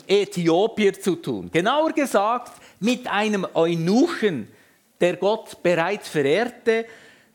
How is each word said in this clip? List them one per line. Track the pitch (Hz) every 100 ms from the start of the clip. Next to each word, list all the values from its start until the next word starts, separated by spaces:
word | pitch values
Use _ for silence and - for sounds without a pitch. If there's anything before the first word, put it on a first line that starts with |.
| -
Äthiopier | 202 196 175 160 170 214 220 196 185
zu | 196 165
tun. | 143 101 87
Genauer | 160 208 294 311
gesagt, | 311 277 208 208 240 - - - _
mit | 208 247 175
einem | 196 214 202 170
Eunuchen, | 156 165 170 170 226 349 - 208 135 - - _ _ _ _
der | 180 175
Gott | 196 214 - -
bereits | 175 165 170 208 -
verehrte, | 156 135 180 240 - 233 226 226 - - _ _